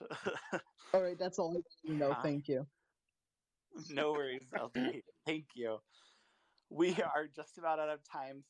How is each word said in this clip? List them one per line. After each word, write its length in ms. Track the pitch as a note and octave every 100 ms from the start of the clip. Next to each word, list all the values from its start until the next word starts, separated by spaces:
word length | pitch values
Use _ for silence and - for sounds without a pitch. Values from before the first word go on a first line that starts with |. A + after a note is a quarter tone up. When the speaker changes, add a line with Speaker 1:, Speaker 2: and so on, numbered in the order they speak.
Speaker 1:
<laughs> 580 | - D#3 G3 C#3+ - F3+ - - -
Speaker 2:
All 80 | F#3+
right, 140 | F3+ F3
that's 180 | F3+ -
all 120 | E3
I 40 | F3
need 80 | - - D#3
to 40 | D3+
know. 140 | C#3+
Speaker 1:
Huh? 80 | B2+
Speaker 2:
Thank 240 | D3 C#3+ D3
you. 200 | C3 C#3+ _ _ _ _ _ _ _ _ _ _ - D#3+
Speaker 1:
No 240 | C#3+ D3+
worries, 360 | D3 C#3 B2+ C3 -
L 140 | A#2+
G. 340 | B3 B3+ C3 - - -
Thank 300 | D#3+ C#3+ B2
you. 260 | A2+ G#2+ - - - _ _ _ _ _ -
We 280 | D3 F3 F3
are 260 | E3+ C#3+ D3+
just 300 | C#3+ D3 -
about 200 | E3 D#3
out 100 | D3+
of 140 | D3+
time. 400 | - D3+ C3+ C#3